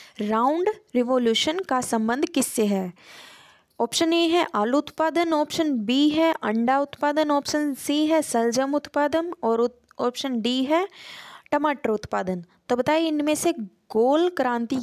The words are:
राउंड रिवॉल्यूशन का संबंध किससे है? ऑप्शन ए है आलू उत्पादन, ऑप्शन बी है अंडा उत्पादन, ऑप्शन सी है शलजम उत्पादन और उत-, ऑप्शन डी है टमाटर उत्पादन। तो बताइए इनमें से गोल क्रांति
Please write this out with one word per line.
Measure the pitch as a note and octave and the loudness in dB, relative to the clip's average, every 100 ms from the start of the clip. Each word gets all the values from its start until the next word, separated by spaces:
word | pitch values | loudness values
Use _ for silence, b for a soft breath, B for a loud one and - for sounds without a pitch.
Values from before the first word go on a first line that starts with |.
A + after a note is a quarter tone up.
| B - | B -8
राउंड | G#3 A3 B3+ D#4+ G4 G#4+ - | -2 0 2 2 -2 -4 -4
रिवॉल्यूशन | B3+ A#3+ C4 A#3 A3 D4+ E4+ | -2 2 2 2 2 0 -2
का | F#4+ B3+ | -2 -2
संबंध | B3 A3+ A3 B3 E4 | 0 0 0 0 -2
किससे | - B3 - G#3 | 0 -2 0 0
है? | G3 F#3 E3+ B B B B B B B - | 0 -2 -10 B B B B B B B -4
ऑप्शन | A#3 - E4 | -4 0 0
ए | E4+ E4+ | 2 2
है | E4+ E4 | 2 0
आलू | G#3+ G#3+ C#4 | 0 0 0
उत्पादन, | D4 - D#4+ D#4 E4+ | -2 -2 0 0 0
ऑप्शन | D4+ D4+ - D#4 | 0 -2 -2 -2
बी | B3+ G3+ C4 D4 | -2 0 2 4
है | D4+ E4 D#4+ | 4 2 0
अंडा | G#3+ A3+ A#3+ C4+ | -2 0 2 2
उत्पादन, | C#4 - D4 D4 D4+ | 0 -2 -2 0 2
ऑप्शन | C#4+ C#4+ D4+ D4+ | 0 0 -2 -2
सी | C4 - D4 D4+ | -4 -2 0 2
है | D#4+ | 2
शलजम | D4 A#3 A#3 A#3 C#4 | 0 0 0 0 0
उत्पादन | C#4+ - C#4+ D4 D#4+ E4+ E4 | -2 -4 -2 0 0 -2 -4
और | A3+ A3+ | -2 0
उत-, | A#3+ - _ - | 0 -4 _ -6
ऑप्शन | A#3+ B3 C#4 A#3+ | -4 -4 -4 -2
डी | A3 B3+ | -2 0
है | C4 D#4+ G4 B B B B B - | 2 0 0 B B B B B -4
टमाटर | C#4+ D4 C#4+ - | -2 0 -2 -2
उत्पादन। | G#3+ - G3+ F#3+ F#3 E3+ b - | -2 -2 -4 -2 -6 -8 b -4
तो | B3 | -2
बताइए | B3 D#4 E4 | 2 0 0
इनमें | D4+ D4 | 0 0
से | D4+ F4 E4 G3+ - _ | 0 0 -2 -6 -14 _
गोल | A3 B3 D4 F4+ | 2 4 4 2
क्रांति | F4+ B3+ A#3+ A#3 C4 | 0 -2 -2 -2 -2